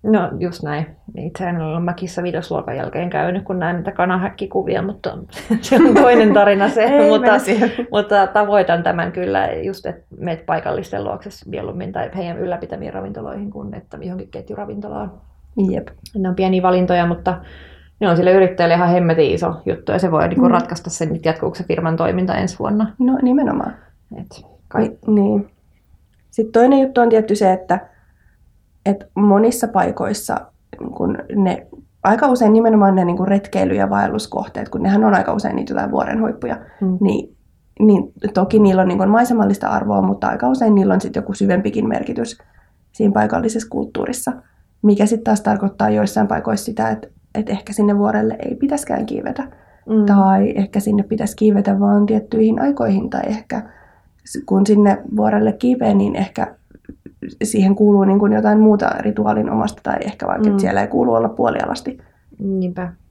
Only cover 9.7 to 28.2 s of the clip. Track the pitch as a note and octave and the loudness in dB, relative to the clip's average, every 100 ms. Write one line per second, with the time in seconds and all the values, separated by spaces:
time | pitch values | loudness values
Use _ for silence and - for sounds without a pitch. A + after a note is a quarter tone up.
9.7 | F#3+ - F3 _ - F3 E3 - E3 - | -8 -12 -12 _ -10 -8 -8 -4 -4 -4
10.7 | F#3+ - G3+ G3+ - G3+ - - - - | -6 -6 -8 -8 -10 -12 -20 -14 -10 -10
11.7 | - F#3 F#3+ - F#3 F3 E3+ F3+ F3 - | -10 -10 -8 -8 -8 -10 -8 -8 -8 -10
12.7 | - - F#3+ G3 G#3+ A3 G3+ G3+ G3+ G3+ | -12 -12 -12 -12 -12 -12 -12 -12 -12 -14
13.7 | G#3+ _ - - F#3 F#3+ E3 - G#3 G3+ | -16 _ -16 -12 -12 -14 -16 -14 -14 -12
14.7 | G#3 G#3 G#3 G3+ - - _ _ - F#3+ | -12 -12 -12 -12 -16 -20 _ _ -2 -2
15.7 | F#3 - - - G#3 F#3 F#3 F#3+ F#3 F#3 | -2 -8 -20 -12 -6 -4 0 0 2 2
16.7 | F3+ F3+ F3+ F3 E3+ - F3+ - - - | 2 2 2 2 -2 -4 -6 -12 -20 -20
17.7 | - - _ G3+ E3+ F3+ F#3+ F#3 F3+ E3+ | -20 -20 _ 2 4 6 6 4 2 2
18.7 | E3+ F3 F3+ E3+ E3 D3 E3 E3+ D#3+ F#3+ | 4 4 2 2 2 2 2 -2 -4 -6
19.7 | - - F#3+ F3 D#3 E3+ F3+ B3 F3 E3+ | -6 -2 -2 0 0 0 2 4 2 -2
20.7 | F3 - - D#3+ E3 E3 D#3+ - - F3+ | -10 -10 -6 -4 -2 -4 -2 -6 -6 -4
21.7 | E3+ E3 E3 E3+ F3+ F#3 - F#3 - - | -2 -2 0 0 0 -2 -2 -4 -4 -2
22.7 | G#3 G#3+ - B3+ C4 B3 C4 - - - | -2 -2 0 0 2 2 2 0 -2 -6
23.7 | - _ _ _ - - - - _ _ | -10 _ _ _ -18 -18 -20 -20 _ _
24.7 | - A3+ - - G#3 G3+ G#3 G3+ _ _ | -4 -4 -4 0 2 2 0 -4 _ _
25.7 | _ _ _ _ _ _ - A3+ A3+ B3+ | _ _ _ _ _ _ -4 0 4 4
26.7 | C4+ C4+ B3+ A#3+ A3 A3 G#3+ F#3+ F#3 - | 4 2 2 4 4 2 2 2 2 -2
27.7 | F#3 - _ _ _ | -4 -4 _ _ _